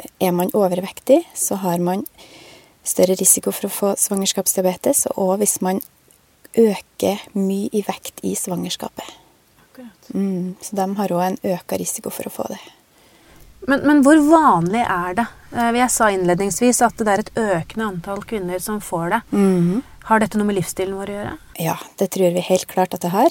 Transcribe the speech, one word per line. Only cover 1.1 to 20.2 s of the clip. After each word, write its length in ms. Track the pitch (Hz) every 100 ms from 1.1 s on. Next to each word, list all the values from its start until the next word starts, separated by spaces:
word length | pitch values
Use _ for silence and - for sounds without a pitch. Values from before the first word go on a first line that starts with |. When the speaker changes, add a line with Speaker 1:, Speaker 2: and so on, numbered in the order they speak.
| 277 339
Speaker 1:
så 220 | - - 202
har 200 | 190 175
man 260 | 175 185 294 - - - - - _ _
større 340 | - - 185 185
risiko 320 | 185 - -
for 160 | 190 202
å 20 |
få 260 | - 202 196
svangerskapsdiabetes, 1080 | - 196 196 - 185 - 185 180 - 277 - -
og 220 | 190 196
hvis 220 | 208 -
man 200 | 185 190 - _ _ _ _ _ _ -
øker 600 | 226 190 - - 190 202 -
mye 340 | 202 190 196 214
i 100 | 214
vekt 380 | 196 - - -
i 120 | 196
svangerskapet. 720 | 190 - 175 175 - - - - - _ _ _ _ _
Speaker 2:
Akkurat. 420 | - 247 - -
Speaker 1:
Mhm. 420 | 190 196 185 180 185
Så 120 | -
de 200 | 196 190
har 140 | 202 196
også 180 | 175 185
en 120 | -
øket 340 | 208 175 - 190
risiko 320 | 180 - 208
for 120 | -
å 60 | -
få 180 | - -
det. 100 | 202 - _ _ _ _ _ _ - - - -
Speaker 2:
Men, 200 | 269 277
men 160 | 294
hvor 140 | 262 320
vanlig 640 | 294 330 294 185 170 220 240
er 260 | 185 180
det 120 | 180 233 - -
eh, 200 | 240 233 233
jeg 140 | 247
sa 180 | - 220
innledningsvis 680 | 190 175 180 202 180 247 240
at 140 | 240 -
det 120 | 214
er 100 | 196
et 80 | 214 -
økende 500 | 220 175 160 214 220
antall 360 | 180 170 202
kvinner 360 | 208 220 180 180
som 200 | 180 214
får 300 | - 175 170
det. 100 | 220 -
Speaker 1:
Mhm. 500 | 202 196 185 175 196 - -
Speaker 2:
Har 140 | -
dette 200 | 220